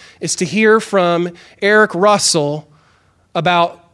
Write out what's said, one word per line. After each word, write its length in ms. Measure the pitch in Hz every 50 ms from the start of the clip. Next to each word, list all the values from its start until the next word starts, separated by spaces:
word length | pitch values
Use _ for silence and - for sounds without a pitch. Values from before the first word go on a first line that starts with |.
| - - - _
is 160 | - 160 -
to 80 | - 185
hear 340 | 143 160 214 220 220 220 226
from 520 | 214 - 202 190 175 175 170 170 175 175 170 - - - - _
Eric 320 | 202 202 214 214 214 202 -
Russell 760 | 170 196 208 208 196 - - - 160 147 143 147 151 - _ _ _ _ _ _ _ _ _ _ _ _ _ -
about 540 | 175 156 175 175 170 170 175 - - _ _